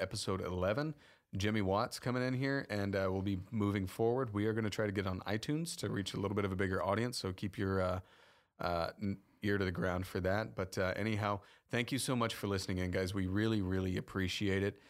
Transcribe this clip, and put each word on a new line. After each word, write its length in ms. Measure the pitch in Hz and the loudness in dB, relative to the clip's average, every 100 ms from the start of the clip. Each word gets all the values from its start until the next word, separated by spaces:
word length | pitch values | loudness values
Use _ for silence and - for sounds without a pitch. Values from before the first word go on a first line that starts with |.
episode 400 | 95 104 - 95 | -4 -4 -2 -2
eleven. 540 | 87 90 92 113 156 - - - _ 95 | -2 0 0 0 -2 -6 -16 -20 _ 0
Jimmy 240 | 107 110 | 2 2
Watt's 380 | 95 98 123 - | 4 2 0 -2
coming 240 | 127 123 | -2 0
in 100 | 127 | 0
here, 320 | 127 135 139 - | 0 0 0 0
and, 240 | 104 98 98 | -2 0 2
uh, 120 | 95 | 2
we'll 100 | 95 | 2
be 200 | 98 95 98 | 0 -2 -2
moving 360 | 113 101 101 92 | 0 2 2 -2
forward. 460 | - 113 127 123 | 0 2 2 0
We 140 | 104 107 | 0 0
are 60 | |
gonna 160 | 113 107 | 0 0
try 160 | - 107 | 0 0
to 60 | |
get 140 | 101 95 | 0 -2
on 140 | 92 | -2
iTunes 560 | 95 110 - 151 170 - | -2 -2 0 -2 -4 -4
to 120 | 101 | -4
reach 240 | 110 95 | -2 -4
a 20 | 107 | -2
little 160 | 101 101 | 0 0
bit 80 | 101 | 0
of 60 | |
a 40 | 92 | 0
bigger 260 | 95 95 | 0 2
audience, 360 | 90 101 120 117 | 2 0 0 -2
so 140 | 95 | -4
keep 260 | 90 101 - | -4 -6 -2
your, 240 | 95 95 | 0 2
uh, 180 | 92 92 - - - - _ - | 2 0 -6 -16 -20 -20 _ -6
uh, 300 | 87 85 82 - | -2 0 -2 -2
n-, 160 | 101 98 - _ | -4 -4 -10 _
ear 140 | 101 101 | 0 2
to 60 | |
the 80 | 95 | 0
ground 340 | 90 92 90 92 | 0 0 0 -2
for 140 | 98 | 0
that. 340 | 92 101 110 | 2 0 0
But, 240 | - 95 - | -4 -4 0
uh, 140 | 92 | 0
anyhow, 460 | - 107 104 104 98 - - _ | 0 0 0 0 -2 -6 -20 _
thank 220 | 120 117 | -2 0
you 80 | 131 | -2
so 160 | - | 0
much 180 | 123 113 | 2 0
for 120 | - 101 | 0 0
listening 320 | 98 - 90 | 0 0 -2
in, 140 | 90 | 0
guys. 200 | 92 95 | 0 0
We 140 | 98 92 | 0 0
really, 340 | 98 110 107 | 2 2 2
really 360 | 92 95 92 92 | 2 2 0 -2
appreciate 680 | - 98 92 - 101 95 | -2 -2 0 0 0 2
it. 160 | 101 - - | 0 -2 -12